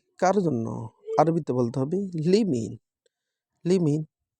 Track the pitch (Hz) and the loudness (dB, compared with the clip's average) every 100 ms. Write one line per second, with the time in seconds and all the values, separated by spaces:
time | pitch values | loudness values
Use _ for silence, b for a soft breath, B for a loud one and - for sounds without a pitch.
0 | _ - 180 196 170 120 113 120 117 _ | _ -2 0 2 0 -2 -4 -8 -10 _
1 | - - 156 165 147 127 120 131 135 180 | -2 2 2 2 0 0 0 -2 -2 -4
2 | 196 170 156 202 208 120 113 120 _ _ | -4 -4 2 2 2 -2 -4 -10 _ _
3 | _ _ _ _ _ _ 170 190 160 151 | _ _ _ _ _ _ 0 2 2 0
4 | 156 _ _ | -4 _ _